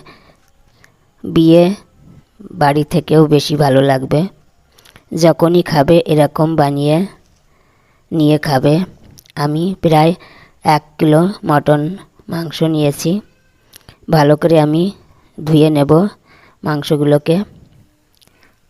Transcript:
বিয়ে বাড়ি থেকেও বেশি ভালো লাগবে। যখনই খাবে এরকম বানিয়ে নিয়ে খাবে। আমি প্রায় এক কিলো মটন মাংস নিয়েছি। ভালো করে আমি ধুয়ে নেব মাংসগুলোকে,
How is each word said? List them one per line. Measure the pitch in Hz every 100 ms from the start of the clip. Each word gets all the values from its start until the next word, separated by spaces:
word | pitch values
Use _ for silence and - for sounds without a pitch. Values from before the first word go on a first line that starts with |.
| - - _ _ _ _ _ _ _ _ _ _
বিয়ে | - 165 165 170 175 202 _ _ - - _ - 202
বাড়ি | 180 143 147
থেকেও | 147 156 - 156 151
বেশি | 147 - 147
ভালো | 143 131
লাগবে। | 139 131 131 143 190 - _ _ _ _ _ - _ 165
যখনই | 165 151 165 175
খাবে | 175 156 139 170 -
এরকম | 151 143 - 160 160
বানিয়ে | 143 143 147 156 196 - _ _ _ _ _ _ _ _ -
নিয়ে | 170 151 151
খাবে। | 151 131 143 156 185 - - - _ -
আমি | 147 151 180 185
প্রায় | 170 156 160 180 - - _ _
এক | 160 151 -
কিলো | - 156 151 180 214
মটন | - 147 143 151 151 196 - _ -
মাংস | 170 165 -
নিয়েছি। | 160 156 147 143 165 202 - _ _ _ _ - _ _ -
ভালো | 165 147 151
করে | 170 160
আমি | 151 160 185 - _ _ _ -
ধুয়ে | 151 156 156
নেব | 151 139 156 202 - _ _ _ _
মাংসগুলোকে, | - 151 143 147 147 147 - 170 208 - _ _ _ _ _ _ _ _ _ _ _